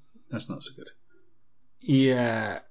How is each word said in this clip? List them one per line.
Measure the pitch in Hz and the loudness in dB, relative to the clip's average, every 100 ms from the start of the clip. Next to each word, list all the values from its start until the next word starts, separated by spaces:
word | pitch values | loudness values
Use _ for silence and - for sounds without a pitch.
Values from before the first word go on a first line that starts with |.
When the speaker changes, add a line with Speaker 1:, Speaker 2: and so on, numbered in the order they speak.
| - - - | -20 -20 -10
Speaker 1:
that's | 107 - | -10 -8
not | 80 | -10
so | - - | -12 -14
good. | - - - - - - - - - - | -20 -20 -20 -20 -20 -20 -20 -20 -20 -8
Speaker 2:
Yeah. | - 135 135 127 120 113 110 82 - | 2 4 6 4 0 -2 -4 -8 -12